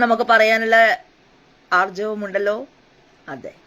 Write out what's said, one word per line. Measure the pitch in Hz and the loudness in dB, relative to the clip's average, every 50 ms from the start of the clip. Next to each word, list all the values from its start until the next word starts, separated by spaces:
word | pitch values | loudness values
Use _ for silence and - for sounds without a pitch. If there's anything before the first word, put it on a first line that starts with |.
| 240 | 0
നമുക്ക് | 233 233 226 240 233 233 | 2 0 0 2 2 4
പറയാനുള്ള | 220 220 220 220 220 226 220 226 226 226 220 196 - - _ _ _ _ _ _ _ _ _ _ _ _ - - | 4 4 4 2 0 0 2 4 4 4 4 2 -2 -6 _ _ _ _ _ _ _ _ _ _ _ _ -2 0
ആർജവമുണ്ടല്ലോ. | - 185 196 180 185 208 214 214 214 208 196 185 196 202 202 208 226 269 277 _ _ _ _ _ _ _ _ _ _ _ - 143 | 0 0 0 -4 -6 -8 -6 -6 -8 -8 -4 -4 -2 -2 -2 -2 -4 -6 -14 _ _ _ _ _ _ _ _ _ _ _ -16 -16
അതെ. | 127 - - - _ _ | -14 -14 -16 -20 _ _